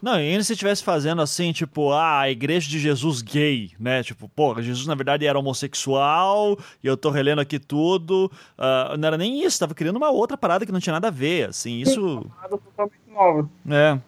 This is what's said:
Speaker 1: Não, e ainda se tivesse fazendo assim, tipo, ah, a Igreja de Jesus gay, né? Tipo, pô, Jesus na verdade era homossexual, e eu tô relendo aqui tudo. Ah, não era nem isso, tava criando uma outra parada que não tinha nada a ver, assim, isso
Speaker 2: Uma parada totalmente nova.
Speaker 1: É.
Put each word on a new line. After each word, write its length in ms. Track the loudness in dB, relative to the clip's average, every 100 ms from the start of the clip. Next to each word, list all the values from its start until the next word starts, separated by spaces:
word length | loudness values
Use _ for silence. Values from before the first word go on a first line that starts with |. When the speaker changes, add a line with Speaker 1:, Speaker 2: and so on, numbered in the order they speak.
Speaker 1:
Não, 140 | 0 0
e 160 | 2
ainda 120 | 0
se 120 | 0 -2
tivesse 280 | 0 0
fazendo 380 | 0 0 0 0
assim, 300 | -2 -2 -2
tipo, 380 | -2 -4 0 2
ah, 300 | 2 4 2
a 80 | 2
Igreja 360 | 0 0 0 0
de 120 | -2
Jesus 420 | 0 0 0 -4
gay, 500 | -4 0 2 0 -4 -8
né? 220 | -2 -2
Tipo, 240 | -4 -12 -16
pô, 320 | 0 0 0
Jesus 260 | -4 -4 -4
na 80 | -4
verdade 300 | 0 0 2
era 120 | 0
homossexual, 1200 | 0 -4 -6 -6 -2 2 4 2 2 2 2 0 -6 -6
e 40 | -2
eu 100 | 0
tô 120 | 0
relendo 280 | 0 0 0
aqui 200 | -2 -4
tudo. 720 | -4 0 2 0 0 0 0 -4 -20 -4
Ah, 380 | 0 2 0 -2
não 100 | 0
era 100 | 0
nem 260 | -2 -2
isso, 160 | -2 0
tava 140 | -4 -4
criando 220 | -4 0
uma 120 | 0
outra 260 | 2 0 0
parada 280 | 0 0 0
que 60 |
não 80 | -4
tinha 140 | -2
nada 160 | -2 -2
a 20 |
ver, 380 | -2 -2 0 -2
assim, 300 | -4 -6 -2
isso 200 | 0 0 0
Speaker 2:
Uma 180 | -4 -8 -14
parada 220 | -10 -10
totalmente 440 | -10 -6 -6 _ _
nova. 360 | 4 4 4 0 -6 -2
Speaker 1:
É. 300 | 4 4 4